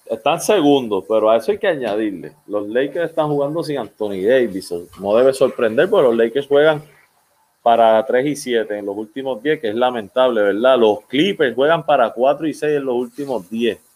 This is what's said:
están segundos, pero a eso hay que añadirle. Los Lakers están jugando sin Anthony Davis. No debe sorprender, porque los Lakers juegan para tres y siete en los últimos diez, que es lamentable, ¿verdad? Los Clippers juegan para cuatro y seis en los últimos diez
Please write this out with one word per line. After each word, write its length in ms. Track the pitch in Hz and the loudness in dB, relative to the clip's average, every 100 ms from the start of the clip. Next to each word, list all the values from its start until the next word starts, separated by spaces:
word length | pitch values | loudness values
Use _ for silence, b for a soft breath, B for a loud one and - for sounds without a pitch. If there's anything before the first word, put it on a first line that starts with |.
| - | -10
están 360 | 113 143 160 | -4 -2 -2
segundos, 640 | 190 214 143 139 117 98 - | 0 2 4 2 0 -4 0
pero 220 | 110 107 | 2 4
a 80 | 113 | 2
eso 160 | 151 | 0
hay 60 | 208 | -2
que 80 | 196 | -2
añadirle. 680 | 151 117 104 110 90 76 - - | -2 -2 -4 -4 -6 -14 -18 -8
Los 220 | 104 104 | -8 -4
Lakers 440 | 120 139 170 165 | -4 -4 -4 -6
están 180 | - 151 | -4 -2
jugando 340 | 143 143 165 | -2 -2 -4
sin 140 | 151 139 | -6 -6
Anthony 440 | 101 - 104 98 101 | -8 -8 -6 -2 0
Davis. 460 | 131 113 95 - 87 85 - | 2 0 -4 -10 -10 -12 -8
No 160 | 98 110 | 0 2
debe 180 | 131 | 4
sorprender, 560 | 131 131 - 113 117 190 | 2 0 0 -2 0 2
porque 180 | 202 127 | 2 2
los 80 | 117 | 2
Lakers 280 | 117 139 139 | 0 -2 0
juegan 380 | 143 156 151 - b b _ _ _ _ _ | 2 2 0 -6 b b _ _ _ _ _
para 440 | 120 117 113 110 107 | 2 4 6 4 2
tres 200 | 123 147 | 0 -2
y 100 | 139 | -4
siete 420 | 127 117 104 104 | -2 -2 -2 -6
en 80 | 101 | -6
los 120 | 101 | -8
últimos 440 | 110 135 131 117 | -10 -10 -8 -4
diez, 200 | 143 147 | -4 -2
que 80 | 110 | -2
es 60 | 110 | -2
lamentable, 680 | 127 123 98 123 127 113 | -2 -2 -4 0 2 2
¿verdad? 360 | 101 98 127 127 | 2 2 4 4
Los 280 | 110 104 - | 4 2 -2
Clippers 500 | 131 190 190 135 113 | -2 0 0 -2 0
juegan 300 | 147 165 156 | 2 2 2
para 260 | 139 113 | 2 0
cuatro 340 | 117 131 143 160 | 0 0 0 -4
y 60 | |
seis 260 | - 151 147 | -4 -2 -2
en 60 | 135 | -2
los 100 | 123 | -4
últimos 540 | 123 143 139 117 87 | -4 -8 -8 -8 -8
diez 300 | 113 117 92 _ | -4 -4 -4 _